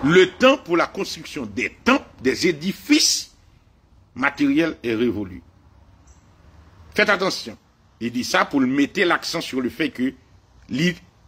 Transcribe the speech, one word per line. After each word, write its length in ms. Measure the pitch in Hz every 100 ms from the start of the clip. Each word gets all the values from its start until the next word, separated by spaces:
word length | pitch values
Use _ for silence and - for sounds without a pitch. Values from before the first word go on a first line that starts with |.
Le 220 | 135 180 180
temps 260 | - 254 277
pour 180 | - 170
la 100 | 151
construction 600 | - 190 - 151 151 113
des 240 | 101 101 -
temples, 240 | - 269 - -
des 240 | 123 117 170
édifices 920 | 151 175 - - 294 - - - _ _ _ _ _ _ _ _
matériels 640 | - 135 - 143 143 165 -
est 120 | 120
révolu. 480 | 110 120 101 95 90 - _ _ _ _ _ _ - _ _ - - - - -
Faites 140 | - 214
attention. 480 | 190 185 - 120 101 _ _ _ _
Il 120 | 117
dit 120 | 120
ça 200 | 117 185
pour 160 | 202 143
mettre 400 | 127 139 143 180
l'accent 400 | 180 160 - 170
sur 200 | - 147
le 80 | 123
fait 220 | - 156
que 220 | - 127 - _ _ _ _ -
li-, 280 | 127 175 170 - _